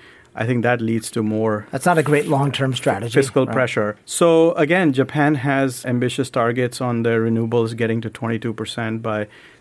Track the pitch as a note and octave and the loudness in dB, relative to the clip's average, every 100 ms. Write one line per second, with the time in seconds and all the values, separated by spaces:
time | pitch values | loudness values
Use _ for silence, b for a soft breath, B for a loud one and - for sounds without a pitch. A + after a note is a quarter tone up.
0 | B B B - A2+ B2 A#2+ A#2+ A2+ A2+ | B B B -6 -2 0 0 0 0 -2
1 | A2+ A#2+ G#2+ G#2+ A2 G#2 G#2 C3+ F3+ E3 | -2 -4 -2 0 0 -2 -4 -2 2 2
2 | C#3+ D3+ D3+ C#3 C#3+ C3 C3+ B2 - G#2 | 2 2 2 0 0 0 -2 -2 -2 -2
3 | A#2 B2 C3+ C#3+ B2 C3+ A#2+ - G#2 - | 0 2 2 2 0 0 0 0 -2 -4
4 | - - E3+ E3 E3 E3+ D3+ F3+ E3+ C3 | -8 2 4 6 4 4 2 4 4 2
5 | C3 D3+ C#3+ D3+ C#3 C3+ C3+ B2+ C3 B2 | 0 2 2 2 0 0 0 -4 -4 -2
6 | B2 - B2 C3 A#2 B2 B2 - B2+ A#2 | 0 -2 -2 0 0 0 -2 -2 -4 0
7 | A#2 A2+ A2+ A2+ A2+ A#2+ A2+ A#2 A2+ A2+ | 0 2 2 0 0 0 0 -2 -2 -2
8 | A2 - A2+ A2+ A#2 A2 A2 - A2+ A2 | -4 -6 -4 -4 -4 -6 -8 -6 -6 -6
9 | A2+ G#2+ G#2 B B B | -4 -6 -6 B B B